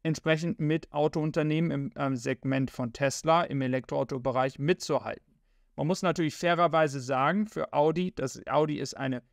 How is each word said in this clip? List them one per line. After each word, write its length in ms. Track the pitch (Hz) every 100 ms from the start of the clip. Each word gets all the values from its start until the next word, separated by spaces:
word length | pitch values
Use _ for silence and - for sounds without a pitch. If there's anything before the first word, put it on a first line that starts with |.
entsprechend 560 | 160 156 160 160 139 -
mit 320 | 151 160 -
Autounternehmen 760 | 147 151 160 156 160 151 156 165
im, 180 | 139 139 -
ähm, 180 | 139
Segment 560 | 127 127 127 135 135 131
von 220 | - 123
Tesla, 500 | - 139 - 156 165
im 180 | - 139
Elektroautobereich 1000 | 131 127 - 143 135 135 131 127 135 -
mitzuhalten. 720 | 143 180 - 135 110 - _ _ _ _ _
Man 140 | - 147
muss 140 | 165
natürlich 340 | 185 165 156 -
fairerweise 640 | 175 170 170 160 156 139
sagen, 480 | 123 131 139 190 214
für 240 | 165 -
Audi, 400 | 139 156 160 180
das, 320 | - 135 117 -
Audi 320 | 143 156 147
ist 180 | 135 -
eine 260 | 135 127 -